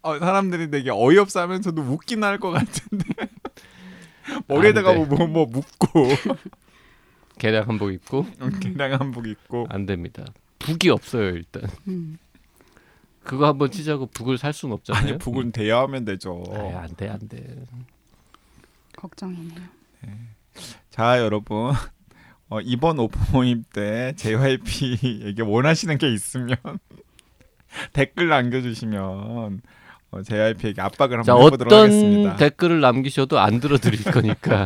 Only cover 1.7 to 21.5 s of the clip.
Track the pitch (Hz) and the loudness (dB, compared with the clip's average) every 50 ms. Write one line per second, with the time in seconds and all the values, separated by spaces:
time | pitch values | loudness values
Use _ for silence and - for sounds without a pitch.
1.7 | 165 160 147 123 135 165 - - 240 214 214 202 196 202 220 185 165 - 240 - | -4 -4 -4 -4 -4 -6 -6 -8 -4 -2 -2 -2 -2 -2 -4 -2 -2 -2 -2 -2
2.7 | - - - - - 196 175 - - - - - _ - _ - _ - - - | -6 -12 -10 -8 -6 -6 -4 -6 -6 -8 -8 -12 _ -18 _ -18 _ -20 -20 -20
3.7 | _ - 185 185 185 180 - - _ _ _ - - 285 - - 139 147 180 214 | _ -20 -20 -20 -20 -20 -20 -20 _ _ _ -12 -12 -12 -6 -2 2 4 6 6
4.7 | 214 214 196 185 180 160 156 143 143 139 170 165 156 165 156 120 113 135 143 - | 6 4 4 4 4 4 2 2 2 2 2 2 2 0 0 0 -2 -6 -8 -8
5.7 | _ _ _ - - 175 135 123 139 135 - 202 - - - - - _ _ _ | _ _ _ 0 2 2 4 4 2 0 0 -6 -6 -6 -10 -20 -20 _ _ _
6.7 | _ _ _ _ _ _ _ _ _ _ _ _ _ - - 110 110 110 104 113 | _ _ _ _ _ _ _ _ _ _ _ _ _ -4 -2 0 0 0 0 -2
7.7 | 110 104 104 101 95 90 _ - - 135 180 - - - 131 131 - 95 - - | -4 -2 -2 -4 -6 -8 _ -6 -4 -4 -4 -4 -10 -8 -8 -6 -6 -4 -6 -6
8.7 | 92 139 139 135 135 131 139 139 120 120 117 110 107 _ _ _ 127 120 120 - | -6 -6 -4 -4 -2 -2 -2 -4 -6 -8 -10 -10 -12 _ _ _ -6 -6 -6 -4
9.7 | - 98 98 95 98 87 85 - - - 92 - - _ _ _ _ _ - 147 | -6 -6 -4 -4 -4 -4 -6 -10 -12 -14 -18 -18 -18 _ _ _ _ _ -6 -6
10.7 | 160 165 175 165 123 - - - - 120 104 95 90 85 82 _ - 98 110 101 | -4 2 2 2 2 2 0 -6 -4 -2 -2 -2 -4 -6 -10 _ -12 -10 -10 -10
11.7 | - - _ 196 185 180 165 160 156 165 _ _ _ _ _ _ _ _ _ _ | -10 -10 _ -8 -8 -8 -8 -10 -14 -18 _ _ _ _ _ _ _ _ _ _
12.7 | _ - _ _ _ _ _ _ _ _ _ - 131 131 147 147 147 135 143 135 | _ -20 _ _ _ _ _ _ _ _ _ -8 -2 2 2 2 2 2 -2 -2
13.7 | 135 196 151 156 151 139 131 - _ - 113 127 131 120 - 147 151 - - 139 | -2 -6 -6 -6 -6 -6 -6 -10 _ -8 -4 -4 -4 -4 -4 -6 -8 -8 -8 -8
14.7 | 107 101 _ - - 104 120 143 127 170 - 127 120 131 123 120 107 117 107 107 | -10 -10 _ -4 -2 -2 -2 -2 -4 -6 -6 -6 -6 -4 -6 -6 -6 -4 -2 0
15.7 | 110 120 135 139 135 131 120 104 98 90 - 95 90 87 90 92 98 104 104 92 | 2 2 0 0 -4 -8 -6 -6 -8 -8 -8 -10 -10 -10 -10 -10 -10 -10 -10 -8
16.7 | 90 90 85 80 82 - 98 104 107 104 107 104 117 120 120 127 120 123 127 123 | -10 -10 -12 -14 -12 -10 -10 -10 -10 -12 -14 -16 -16 -18 -18 -18 -18 -18 -20 -18
17.7 | 123 123 127 _ _ _ _ _ _ _ _ _ - _ _ _ _ _ _ _ | -18 -20 -20 _ _ _ _ _ _ _ _ _ -20 _ _ _ _ _ _ _
18.7 | _ _ _ _ - - - 175 - - 196 185 180 175 165 165 165 170 180 180 | _ _ _ _ -20 -20 -20 -20 -16 -14 -12 -12 -12 -12 -14 -16 -16 -18 -20 -20
19.7 | _ _ _ _ _ _ - 107 101 110 120 117 107 _ _ _ _ - - - | _ _ _ _ _ _ -18 -16 -16 -16 -18 -20 -20 _ _ _ _ -20 -20 -20
20.7 | - - _ _ - - 113 120 127 123 117 107 104 104 104 - | -20 -20 _ _ -6 -2 0 2 2 2 2 0 -2 -4 -6 -8